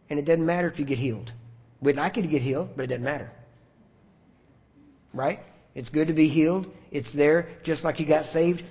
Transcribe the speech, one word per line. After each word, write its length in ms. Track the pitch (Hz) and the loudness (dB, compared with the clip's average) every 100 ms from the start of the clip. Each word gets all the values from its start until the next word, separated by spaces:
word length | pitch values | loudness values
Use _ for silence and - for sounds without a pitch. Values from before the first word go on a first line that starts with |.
| - | -6
and 100 | 147 | -4
it 60 | 147 | 2
doesn't 200 | 165 165 | 2 2
matter 220 | 175 175 | 0 -2
if 100 | - | -2
you 80 | 139 | -4
get 140 | 127 | -2
healed." 320 | 131 110 - - - - _ - | -2 -6 -10 -18 -20 -20 _ -2
We'd 140 | 139 139 | 0 2
like 220 | 175 226 | 0 -2
you 40 | |
to 60 | 170 | 0
get 160 | 147 | 0
healed, 280 | 131 135 185 - | 0 -2 -4 -6
but 80 | |
it 40 | 127 | -6
doesn't 180 | 123 127 | -4 -4
matter. 260 | 143 101 - - _ _ _ _ _ _ _ _ _ _ _ _ _ - _ _ | -6 -8 -18 -20 _ _ _ _ _ _ _ _ _ _ _ _ _ -20 _ _
Right? 260 | 127 139 190 - - _ | -4 -2 -2 -12 -20 _
It's 160 | 135 120 | -14 -4
good 200 | 151 156 | 0 2
to 40 | |
be 140 | 156 156 | 4 4
healed. 400 | 160 156 190 185 - - | 4 2 0 -4 -14 -10
It's 200 | 143 - | -10 -6
there. 340 | 147 147 170 170 - | 2 6 4 2 -10
Just 200 | - 156 | -6 -2
like 160 | 165 151 | -2 -2
you 60 | 147 | 2
got 200 | 151 151 | 2 2
saved, 360 | 165 170 175 - | 0 2 0 -6